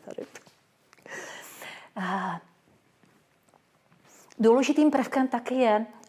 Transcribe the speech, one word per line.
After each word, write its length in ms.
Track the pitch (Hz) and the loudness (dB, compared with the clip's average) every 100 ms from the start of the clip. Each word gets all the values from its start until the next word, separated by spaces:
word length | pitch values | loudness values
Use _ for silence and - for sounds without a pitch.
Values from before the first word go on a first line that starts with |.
tady. 220 | - - - - - _ _ _ _ _ - - - - - - - - - 220 | -14 -14 -14 -18 -20 _ _ _ _ _ -18 -16 -14 -18 -18 -18 -18 -20 -16 -8
Eh, 440 | 185 190 185 170 - _ _ _ _ _ _ _ _ _ _ _ _ _ _ _ _ - - - | -4 -4 -4 -8 -12 _ _ _ _ _ _ _ _ _ _ _ _ _ _ _ _ -20 -20 2
důležitým 520 | 226 240 277 302 302 | 4 4 4 4 4
prvkem 380 | 277 240 269 262 | 2 0 0 0
taky 260 | 240 240 | -2 -4
je, 320 | 254 233 214 226 - | 2 4 2 0 -12